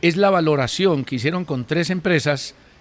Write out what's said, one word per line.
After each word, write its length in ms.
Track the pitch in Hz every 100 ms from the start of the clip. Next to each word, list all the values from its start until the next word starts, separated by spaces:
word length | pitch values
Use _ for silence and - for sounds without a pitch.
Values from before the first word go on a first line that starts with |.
es 160 | 170 170
la 140 | 202
valoración 720 | 190 156 147 123 - 190 151
que 120 | 127 131
hicieron 280 | 123 180
con 220 | 180 135 117
tres 240 | 156 170
empresas 640 | 185 180 165 143 143 - - - _